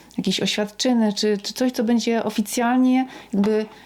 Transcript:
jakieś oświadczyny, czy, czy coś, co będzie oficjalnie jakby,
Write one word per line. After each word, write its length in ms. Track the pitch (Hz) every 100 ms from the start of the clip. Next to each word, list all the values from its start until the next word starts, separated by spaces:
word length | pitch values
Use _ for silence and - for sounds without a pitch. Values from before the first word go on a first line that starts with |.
| - -
jakieś 220 | 190 -
oświadczyny, 720 | 196 - 208 - 254 240 214
czy, 260 | 202 214 202
czy 140 | -
coś, 200 | - 254
co 120 | 254
będzie 400 | 226 233 233 233
oficjalnie 840 | 214 220 208 - 233 254 254 254 262 - -
jakby, 340 | 196 202 214 214 -